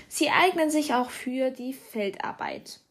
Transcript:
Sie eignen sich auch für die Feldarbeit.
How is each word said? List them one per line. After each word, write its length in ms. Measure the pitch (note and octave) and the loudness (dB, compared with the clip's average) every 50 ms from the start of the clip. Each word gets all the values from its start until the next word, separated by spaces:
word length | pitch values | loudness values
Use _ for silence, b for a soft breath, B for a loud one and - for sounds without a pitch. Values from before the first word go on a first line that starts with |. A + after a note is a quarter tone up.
| B B | B B
Sie 220 | - - D#4+ C#4+ | -2 0 2 4
eignen 420 | - - E4+ F#4 F4+ E4+ D#4 D4+ | 4 6 4 4 4 4 2 2
sich 220 | D4+ D4+ D4 D4 A#3+ | 2 2 2 2 2
auch 160 | B3 B3 B3 | 0 0 0
für 420 | - - - B3+ B3+ C4 C4 C4 | -4 -8 -6 -4 -2 0 0 0
die 220 | C4 - B3 B3+ C4 | -2 -4 -8 -8 -8
Feldarbeit. 1040 | - - - - A3 G3+ G3 - - - - - - - C#2+ - - - - - - _ _ | -10 -12 -10 -6 -4 -4 -4 -4 -4 -6 -6 -6 -6 -6 -8 -8 -10 -12 -14 -18 -18 _ _